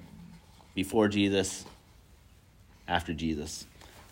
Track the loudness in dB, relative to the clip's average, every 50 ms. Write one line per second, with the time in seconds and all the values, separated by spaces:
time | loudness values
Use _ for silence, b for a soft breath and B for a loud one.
0 | -18 -20 -20 -20 -20 -20 -20 -20 -20 -20 -20 -20 -20 -10 -6 -6 -4 2 4 4
1 | 4 6 6 4 4 4 4 4 2 0 -2 -8 -12 -16 -18 -20 -20 -20 -20 -20
2 | -20 -20 -20 -20 -20 -20 -20 -20 -20 -20 -20 -20 -20 -20 -20 -20 -6 -2 -2 -2
3 | 0 -2 -4 -4 -2 -2 -2 -2 -4 -8 -10 -12 -14 -16 B B B B B B
4 | B B